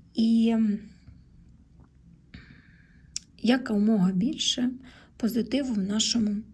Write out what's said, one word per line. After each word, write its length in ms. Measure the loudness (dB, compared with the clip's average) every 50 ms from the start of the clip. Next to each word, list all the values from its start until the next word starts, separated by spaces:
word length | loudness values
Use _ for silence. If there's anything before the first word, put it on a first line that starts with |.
| -20 -8 -2
і 420 | 0 2 4 4 4 4 4 2 2 2 0 0 -2 -6 -12 -20 -20 -20 -20 -20 -20 -20 -20 -20 -20 -20 -20 -20 -20 -20 -20 -20 -20 -20 -20 _ -20 -20 -20 -20 -20 _ _ -20 -20 -20 -20 -20 -20 -20 -20 -20 -20 -20 -20 -20 -20 -20 -16 -16 -16 -16 -18 _ -2
якомога 720 | 0 2 2 2 0 -2 -2 0 2 2 4 4 2 2
більше 580 | 2 0 -2 -2 -2 -4 -4 -4 -2 -2 -2 -4 -4 -6 -12 -20 -20 -20 -20 -20 _
позитиву 580 | -4 -4 -2 -2 -2 -2 -2 -2 -2 -2 -2 -4
в 40 | -4
нашому 580 | -4 -2 -2 -2 -2 0 0 0 0 -2 -2 -4 -8 -10